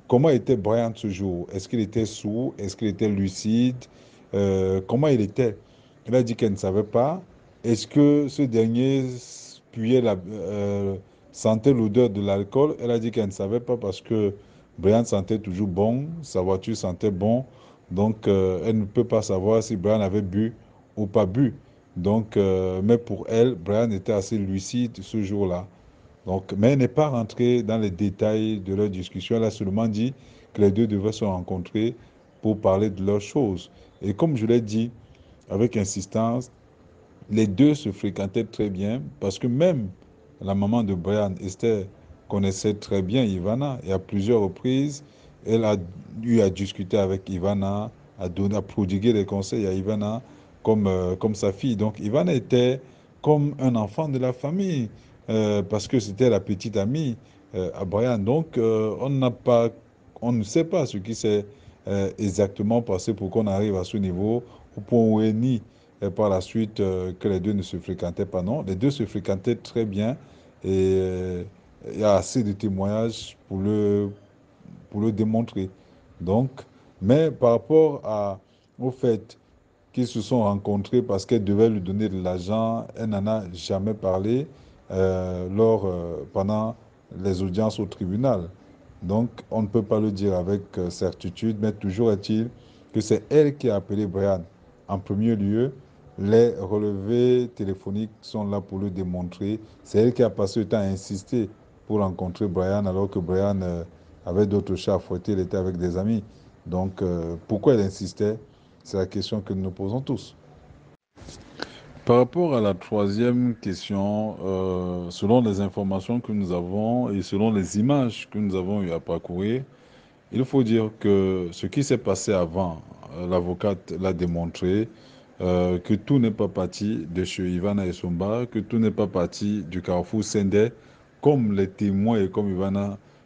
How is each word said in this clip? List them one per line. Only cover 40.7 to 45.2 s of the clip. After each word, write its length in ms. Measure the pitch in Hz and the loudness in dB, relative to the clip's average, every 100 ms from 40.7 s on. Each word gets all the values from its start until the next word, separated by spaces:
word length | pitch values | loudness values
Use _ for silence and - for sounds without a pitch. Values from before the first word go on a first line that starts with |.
| 120 | 2
de 120 | 104 | 0
Brian, 400 | 92 92 104 101 90 | -2 0 0 0 -4
Esther, 460 | 95 - 113 104 98 - - - - | -10 -2 0 0 -4 -14 -20 -20 -6
connaissait 460 | 104 98 95 107 | 0 0 0 -2
très 280 | 101 - 98 | -2 -2 -2
bien 220 | 92 127 | 0 0
Ivana. 540 | 110 92 95 120 143 123 92 | 0 0 -2 -2 -4 -6 -4
Et 60 | |
à 60 | 92 | -4
plusieurs 420 | - 101 101 117 | -2 -4 2 2
reprises, 640 | 95 - 127 131 143 139 - - | 2 -2 -2 0 -2 -6 -18 -20